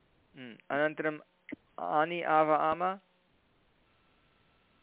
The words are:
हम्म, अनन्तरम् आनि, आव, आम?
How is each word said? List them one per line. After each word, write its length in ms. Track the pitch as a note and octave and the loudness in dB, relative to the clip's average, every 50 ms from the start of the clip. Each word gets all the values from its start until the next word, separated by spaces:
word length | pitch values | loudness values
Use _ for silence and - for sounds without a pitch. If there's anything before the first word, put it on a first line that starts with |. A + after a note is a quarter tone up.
| _ _ _ _ _ _ _ | _ _ _ _ _ _ _
हम्म, 200 | C#3 B2+ A#2+ G#2+ - - - | -16 -16 -16 -16 -18 -10 -6
अनन्तरम् 480 | C3+ C#3+ D3+ D#3 D3+ D3 D3+ D#3 D3+ D3+ - _ _ _ _ - - _ _ _ - - | -2 0 0 0 0 -2 -4 -6 -6 -6 -14 _ _ _ _ -16 -16 _ _ _ -12 -10
आनि, 420 | E2+ - E3 D3+ D#3 E3+ F3 E3+ D#3+ | -6 -2 2 2 2 0 -2 -6 -2
आव, 300 | C3+ D#3 D#3 D#3 D3+ D#3 | 2 4 4 6 6 4
आम? 480 | D3 D#3 D#3 D#3+ E3+ F3+ F#3 F#3+ G3 _ _ _ _ _ _ _ _ _ _ _ _ _ _ _ _ _ _ _ _ _ _ _ _ _ _ _ _ _ _ _ _ _ _ _ _ | 2 2 0 0 0 -2 -4 -4 -6 _ _ _ _ _ _ _ _ _ _ _ _ _ _ _ _ _ _ _ _ _ _ _ _ _ _ _ _ _ _ _ _ _ _ _ _